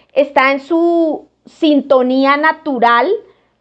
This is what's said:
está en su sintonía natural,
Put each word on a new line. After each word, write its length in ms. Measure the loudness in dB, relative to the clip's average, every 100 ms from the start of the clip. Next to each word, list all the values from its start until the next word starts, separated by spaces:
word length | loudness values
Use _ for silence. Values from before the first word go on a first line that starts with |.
| _
está 380 | -4 -2 0 0
en 100 | -2
su 680 | -2 -2 0 0 -2 -4 -12 _
sintonía 920 | -20 _ 0 0 2 0 2 0 0 0
natural, 720 | 0 -2 -6 -2 0 2 0 -4 -8 _ _ _